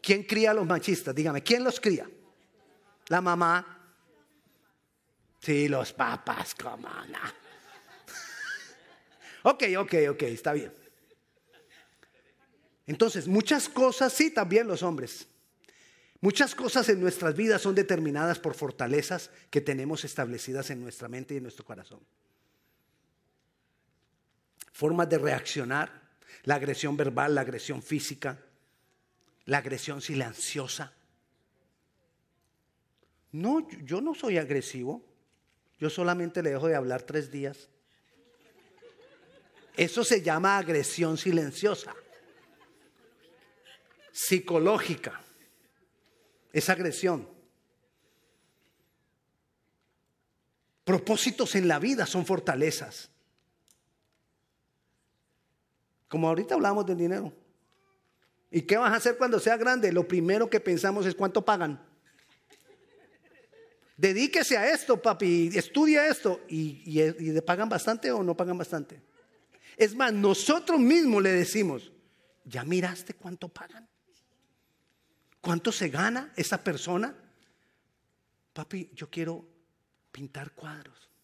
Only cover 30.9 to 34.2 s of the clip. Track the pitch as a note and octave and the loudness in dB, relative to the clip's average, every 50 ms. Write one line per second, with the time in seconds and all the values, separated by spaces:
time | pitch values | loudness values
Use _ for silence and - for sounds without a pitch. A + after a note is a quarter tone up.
30.9 | _ _ _ _ _ _ _ _ _ _ _ _ _ _ _ _ _ _ _ _ | _ _ _ _ _ _ _ _ _ _ _ _ _ _ _ _ _ _ _ _
31.9 | _ _ _ _ _ _ _ _ _ _ _ _ _ _ _ _ _ _ _ _ | _ _ _ _ _ _ _ _ _ _ _ _ _ _ _ _ _ _ _ _
32.9 | _ _ _ _ _ _ _ _ - D3+ F3 A#3 D4 D#4+ D#4 D#4+ D4 - D3 B2+ | _ _ _ _ _ _ _ _ -10 -4 -2 0 0 0 -2 -4 -14 -18 -8 -6
33.9 | E3 G3+ C4+ E4 D4+ - | -4 -4 -2 -4 -4 -4